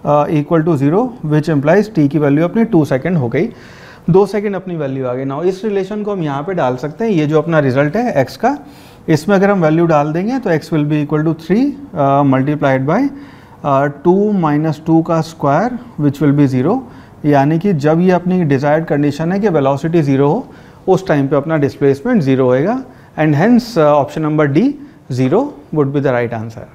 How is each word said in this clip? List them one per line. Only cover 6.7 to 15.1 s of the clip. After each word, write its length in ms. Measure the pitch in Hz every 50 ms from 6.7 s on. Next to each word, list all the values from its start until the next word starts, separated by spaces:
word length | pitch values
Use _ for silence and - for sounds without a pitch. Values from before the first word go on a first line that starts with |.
| 131
सकते 260 | 127 - 147 - - 226
हैं, 80 | 226
ये 160 | 202 160 151
जो 140 | 143 156 151
अपना 180 | 151 170 165 156 139
result 280 | 131 120 135 147 147 147
है 180 | 214 247 233 175 143
एक्स 160 | 127 - -
का, 200 | - - 247 285 285 - - - - - - - - - -
इसमें 260 | 160 147 - 202 202
अगर 160 | 185 196 196
हम 100 | 202 190 160
value 220 | 151 156 165 170
डाल 260 | 165 160 147 147 156 151
देंगे 260 | 170 190 220 262 262
तो 100 | - 202 165
x 160 | 151 - - 175
will 160 | 151 147 147 156
be 100 | 151 147
equal 220 | 143 156 151 151
to 80 | 165 156 156 -
three, 200 | - 180 226 269 285 277 - - - -
uh, 300 | 165 139 139 139 139 143
multiplied 640 | 139 131 131 131 143 151 147 151 139 131 131 131 139
by, 100 | 165 226 277 277 - - - - - - - - - - -
uh, 260 | 151 139 135 143 147 143 - -
two 240 | 175 180 196 202 214 208 190 165
minus 320 | 151 147 147 156 160 147 151 - 170
two 140 | 160 165 160
का 140 | 175